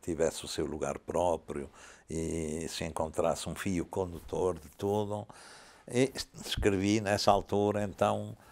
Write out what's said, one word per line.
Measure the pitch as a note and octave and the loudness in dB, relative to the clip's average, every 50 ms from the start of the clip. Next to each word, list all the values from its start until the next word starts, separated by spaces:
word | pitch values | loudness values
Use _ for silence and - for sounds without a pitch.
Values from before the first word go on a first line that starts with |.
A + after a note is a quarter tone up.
tivesse | - F#2 E2 C#2+ E2 D2+ - - - | -6 -4 0 2 2 2 0 -2 -8
o | |
seu | - - - D#2 | -6 -4 -4 -4
lugar | C#2+ D2+ D2+ C#2+ C#2+ C#2+ | -4 -2 -2 -2 -4 -4
próprio | - - - E2 E2 F2 F2 D#2+ D2+ - - D2 C#2+ C#2 - - - - - - - _ - | -4 -6 -2 0 2 2 2 2 0 -2 -6 -8 -8 -8 -10 -12 -18 -20 -20 -20 -18 _ -6
e | D#2 D#2+ E2 D#2+ D#2+ E2 D#2+ D2+ D2+ E2 D#2+ | -4 -4 -2 -2 -2 -2 -2 -4 -4 -4 -6
se | - - - - | -6 -6 -6 -6
encontrasse | E2 D#2+ - D#2+ D#2+ - - E2 E2 D2+ - - | -4 -2 -2 -4 -2 0 0 2 2 0 0 -4
um | E2 D#2+ | -6 -6
fio | - - G2+ F#2 E2 D#2 | -4 -2 -2 0 0 -2
condutor | - - G2 F#2 F2 F2 D#2 - - - D#2 F2+ F#2 F2 | -2 -2 -2 -2 -2 -4 -10 -8 -6 -2 0 0 0 0
de | E2 F2+ - | -4 -8 -16
tudo. | - - G2+ G2+ G2+ G#2+ G#2 G2+ G#2 G#2 G#2 - - - - - - - - - - - - | -8 -4 -2 0 0 0 0 -2 -4 -6 -8 -10 -16 -20 -20 -20 -20 -20 -20 -20 -20 -20 -12
E | - B2 B2 C3+ B2+ - - - - - - - | -2 2 2 2 2 0 -4 -12 -12 -14 -14 -10
escrevi | - - - - G#2 G2 F#2 G2 G2+ G#2 A2 | -6 -2 2 4 4 4 4 4 4 4 4
nessa | G#2 G2 G#2 G2 - G#2+ | 4 2 2 4 6 6
altura, | G2+ G2 - - G2 G2+ G2+ G#2 G2+ G#2 G#2 | 6 6 4 2 2 2 4 2 2 0 -2
então, | G2 E2+ - G#2+ G#2 G#2 G#2 G#2+ G#2+ A2 - - - | -4 0 0 2 2 2 0 -4 -8 -10 -14 -18 -20